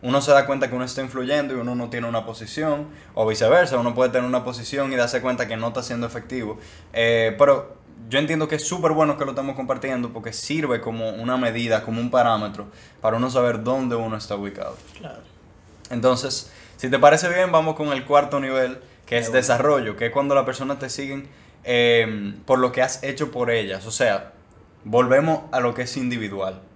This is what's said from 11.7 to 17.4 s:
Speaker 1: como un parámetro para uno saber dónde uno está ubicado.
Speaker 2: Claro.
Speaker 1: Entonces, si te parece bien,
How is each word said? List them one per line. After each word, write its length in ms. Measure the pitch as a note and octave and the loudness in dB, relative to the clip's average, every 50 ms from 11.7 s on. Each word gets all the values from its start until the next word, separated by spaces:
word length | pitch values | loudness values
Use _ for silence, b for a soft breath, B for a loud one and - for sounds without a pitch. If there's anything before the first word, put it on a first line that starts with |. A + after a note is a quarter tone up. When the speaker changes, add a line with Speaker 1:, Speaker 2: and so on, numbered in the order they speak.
| A2 G#2+ - | 0 0 0
Speaker 1:
como 180 | - A2+ A2+ | -2 -4 -4
un 100 | A#2 B2 | -2 0
parámetro 560 | B2+ B2+ A#2+ A#2+ A2+ G#2+ G#2+ G#2 G2+ G2+ G2+ - B B B B B B | 2 4 4 4 4 2 0 -4 -8 -10 -14 -16 B B B B B B
para 160 | - A2 A2+ | -2 0 0
uno 140 | A#2 B2 B2+ | 0 -2 0
saber 320 | A#2+ C3 B2 A#2+ A#2 G#2+ A2 | 2 2 2 2 2 0 -2
dónde 340 | B2 B2+ C3+ C3 B2 A#2+ | -2 -2 -2 -2 -2 -2
uno 200 | A#2 A2+ A2 A2 | -4 -4 -4 -6
está 200 | G#2+ G#2+ - G#2 | -8 -6 -6 -6
ubicado. 400 | G2+ G2+ G2+ G2 - - - - - - - - - | -6 -6 -8 -8 -8 -10 -10 -10 -14 -18 -20 -20 -18
Speaker 2:
Claro. 220 | F#3+ D3 - - - - - - - - - - _ - - - - - | -18 -18 -18 -18 -20 -20 -20 -20 -20 -20 -20 -20 _ -20 -20 -20 -16 -8
Speaker 1:
Entonces, 600 | B2+ A#2+ A2+ B2+ B2+ B2 C3 C3+ B2+ - - B B B B B B | -8 2 2 2 2 2 0 -4 -6 -6 -8 B B B B B B
si 120 | B - C3 | B -4 -2
te 80 | B2+ C3+ | 2 6
parece 300 | C3+ C#3+ D3+ D#3+ E3+ F3 | 8 8 8 8 2 0
bien, 240 | F3 F3+ | 2 2